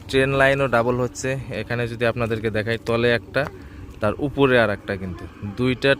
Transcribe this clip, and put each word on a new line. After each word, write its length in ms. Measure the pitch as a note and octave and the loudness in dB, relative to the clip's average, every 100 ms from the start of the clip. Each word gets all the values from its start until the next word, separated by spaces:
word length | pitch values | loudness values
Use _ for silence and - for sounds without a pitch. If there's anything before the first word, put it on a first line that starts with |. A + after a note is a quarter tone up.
| - | -2
ট্রেন 220 | C3+ C3+ C3+ | 0 2 4
লাইনও 260 | C3+ C#3 C3+ A#2 | 4 4 2 2
ডাবল 200 | A#2 B2 | 2 0
হচ্ছে, 260 | B2 - C3 C3+ A2+ G#2 | -2 -4 -4 -4 -6 -8
এখানে 220 | A2 A#2+ A#2+ | -6 -4 -4
যদি 120 | A#2 A#2 | -2 -2
আপনাদেরকে 380 | A#2+ A2+ A2 A2 G#2+ | 0 -2 -2 -2 -2
দেখাই 200 | G#2+ A2+ - | -2 -4 -2
তলে 200 | A#2 A#2+ A#2 | 2 2 2
একটা, 240 | - C3 C#3+ - - - - - | 0 -4 -4 -8 -18 -16 -16 -2
তার 120 | G#2 - C#3+ | -2 0 -4
উপরে 280 | C#3 C#3 B2 | 2 4 6
আর 60 | A2 G2 | 4 0
একটা, 160 | - F#2+ | -4 -6
কিন্তু 220 | F#2 F2 F2 - G#2 G2 | -6 -8 -12 -12 -10 -2
দুইটা 320 | B2+ A#2+ C#3 C#3 | 0 2 2 0